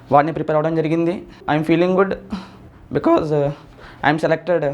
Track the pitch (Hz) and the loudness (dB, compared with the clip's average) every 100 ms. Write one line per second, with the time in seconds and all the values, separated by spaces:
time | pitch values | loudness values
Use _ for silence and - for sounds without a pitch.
0 | - 143 147 156 156 156 156 165 156 165 | 2 2 2 -2 -2 0 0 -2 0 0
1 | 170 180 - - - 151 156 165 180 185 | -2 -4 -10 -14 -2 -2 2 2 2 2
2 | 190 - - - - - - - - 139 | 0 -2 -8 -12 -12 -20 -20 -20 -6 -2
3 | 311 330 156 151 143 147 - - - - | 2 0 0 0 -2 -4 -14 -20 -20 -4
4 | 135 156 160 160 156 170 147 | 0 0 0 -2 0 -2 -2